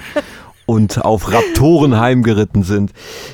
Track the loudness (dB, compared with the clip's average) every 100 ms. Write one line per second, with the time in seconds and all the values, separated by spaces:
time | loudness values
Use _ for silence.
0 | -4 -8 -8 -16 -20 _ -2 0 0 0
1 | 0 -2 0 -2 0 2 4 4 4 2
2 | 2 2 2 0 0 -2 -2 -2 -4 -8
3 | -18 -18 -18